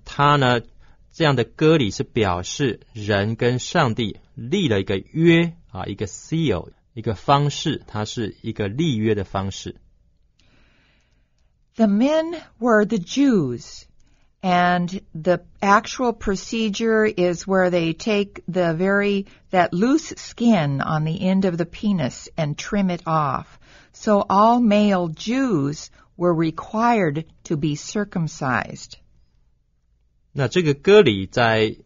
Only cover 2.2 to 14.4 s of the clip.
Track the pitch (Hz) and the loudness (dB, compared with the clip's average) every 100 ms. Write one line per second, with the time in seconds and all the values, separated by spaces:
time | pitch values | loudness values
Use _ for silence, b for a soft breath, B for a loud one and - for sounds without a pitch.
2.2 | 101 87 90 - 139 - _ 110 104 101 | 0 -2 -6 -4 -4 -4 _ -10 -2 0
3.2 | 104 113 123 123 - 180 139 110 110 - | 0 -2 -2 -2 -2 0 0 0 -4 -6
4.2 | - - 117 190 160 104 98 98 - - | -16 -16 -4 -2 0 0 -2 -4 -6 2
5.2 | 170 165 170 165 - 104 - 98 101 - | 4 4 2 -4 -16 -12 -10 -8 -8 -10
6.2 | - 160 156 87 - - _ - 113 101 | -8 -4 -2 -2 -4 -16 _ -10 -6 -4
7.2 | - 143 147 - 165 113 - 107 107 - | 0 2 2 -2 -4 -6 -6 -8 -6 -6
8.2 | 104 - 117 107 104 117 170 117 110 104 | -8 -8 -10 -6 -6 -2 -2 0 0 0
9.2 | 92 98 95 - - - _ _ _ _ | -2 -6 -6 -8 -12 -16 _ _ _ _
10.2 | _ _ _ _ _ _ _ _ _ _ | _ _ _ _ _ _ _ _ _ _
11.2 | _ _ _ _ _ - 220 202 269 311 | _ _ _ _ _ 0 2 4 2 2
12.2 | 320 339 - - 240 214 208 226 170 - | 0 -6 -14 -4 2 4 4 0 -4 0
13.2 | 277 220 135 120 - - - _ _ _ | 4 4 2 -4 -12 -20 -20 _ _ _
14.2 | _ _ | _ _